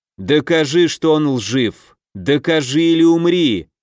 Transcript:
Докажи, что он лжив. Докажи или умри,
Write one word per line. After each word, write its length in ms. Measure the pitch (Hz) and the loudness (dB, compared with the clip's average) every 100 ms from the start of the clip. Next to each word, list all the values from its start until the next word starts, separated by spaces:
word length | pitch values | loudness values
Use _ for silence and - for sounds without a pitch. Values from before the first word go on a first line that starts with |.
| _ _ | _ _
Докажи, 680 | 95 151 151 165 147 160 165 | -2 0 2 -2 0 0 0
что 280 | - 165 | 0 0
он 120 | 156 151 | 0 0
лжив. 680 | 127 101 127 113 - - _ _ | -4 -4 -2 -2 -4 -20 _ _
Докажи 640 | 101 90 147 139 160 131 143 | -10 -2 -2 0 -2 0 0
или 220 | 165 165 | 2 4
умри, 640 | 165 165 170 180 156 98 80 _ | 4 2 0 0 0 -2 -6 _